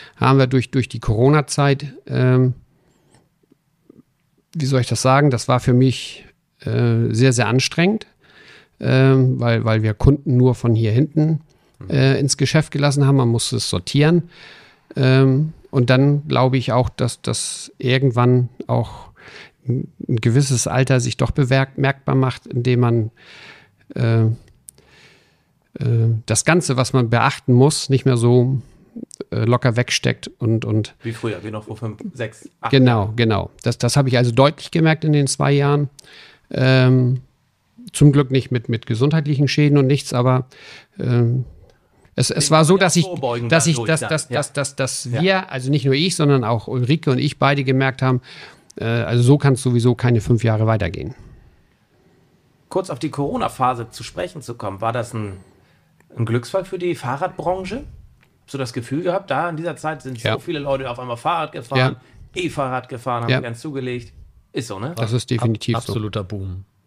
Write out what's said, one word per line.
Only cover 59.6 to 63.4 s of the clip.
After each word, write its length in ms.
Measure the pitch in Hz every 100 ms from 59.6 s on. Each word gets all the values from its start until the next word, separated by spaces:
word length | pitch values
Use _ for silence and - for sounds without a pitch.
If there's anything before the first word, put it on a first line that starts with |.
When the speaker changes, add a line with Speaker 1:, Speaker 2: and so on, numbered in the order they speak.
| 170 151
Speaker 2:
Zeit 260 | 156 156
sind 180 | 131 120
so 80 | 110
Speaker 1:
Ja. 100 | 113
Speaker 2:
viele 200 | - 151
Leute 320 | 139 135 131
auf 80 | 120
einmal 180 | 127 117
Fahrrad 360 | 165 170 151
gefahren, 440 | - 117 131 127 120 _ - -
Speaker 1:
Ja. 80 | 180
Speaker 2:
E-Fahrrad 460 | 170 147 131 127 -
gefahren, 340 | 123 131 117
haben 60 | 117
Speaker 1:
Ja. 100 | 131